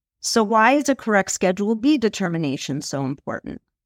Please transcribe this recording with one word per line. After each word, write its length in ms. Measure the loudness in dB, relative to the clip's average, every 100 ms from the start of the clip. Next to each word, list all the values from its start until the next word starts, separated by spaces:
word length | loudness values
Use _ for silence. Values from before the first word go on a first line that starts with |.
| _ _
So 200 | -2 0
why 300 | 2 4 4
is 140 | 4 2
a 80 | -2
correct 360 | 2 2 2
Schedule 440 | 0 0 0 0 0
B 220 | 2 2
determination 840 | 2 0 -2 -2 -2 -4 -4 -6
so 240 | -4 -4 -4
important? 560 | -6 -8 -8 -8 -14 _ _